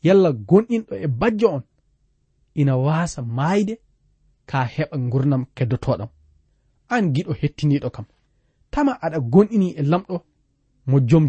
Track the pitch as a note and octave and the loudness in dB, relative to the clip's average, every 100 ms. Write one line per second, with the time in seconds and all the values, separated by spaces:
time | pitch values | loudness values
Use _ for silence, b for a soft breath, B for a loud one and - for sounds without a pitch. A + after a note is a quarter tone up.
0 | D#3+ G3 F3+ A#2+ G2 F3+ A#3 A3+ A3 G3 | 4 4 4 0 4 4 4 -4 -4 -6
1 | E3+ A#2+ G#3+ G#3+ A3 C#3+ - _ _ _ | -4 0 -2 2 0 0 -10 _ _ _
2 | _ _ _ _ _ - C#3+ C3 C#3 D#3 | _ _ _ _ _ -2 0 2 0 -2
3 | E3+ - A#2 A#2 D3+ G#3 G3+ A3+ _ _ | -4 -8 -8 -4 0 0 -2 -6 _ _
4 | _ _ _ _ - C3+ A#2 - D#3 C#3+ | _ _ _ _ -8 -4 -4 -4 -6 -4
5 | B2 C3 C#3 C3+ B2+ - B2 B2+ - F#2+ | -2 0 0 0 -4 -6 -4 -2 -2 -4
6 | G#2+ _ _ _ _ _ _ _ _ A#3+ | -6 _ _ _ _ _ _ _ _ -2
7 | F#3 C3+ - - C#3+ - D3+ C#3+ B2 - | 0 -2 -4 -4 -4 -2 0 0 -2 -10
8 | A2 _ _ _ _ _ _ - C#4 A#3 | -18 _ _ _ _ _ _ -2 -2 -2
9 | E3 D#3+ A#2+ D#3 G#3 A3 F3+ - C#3+ F3 | -6 -4 2 4 4 2 -2 -2 -2 -2
10 | - F3+ _ _ _ _ _ _ - C3+ | -2 -12 _ _ _ _ _ _ 0 0
11 | A#2+ D#3+ | 4 4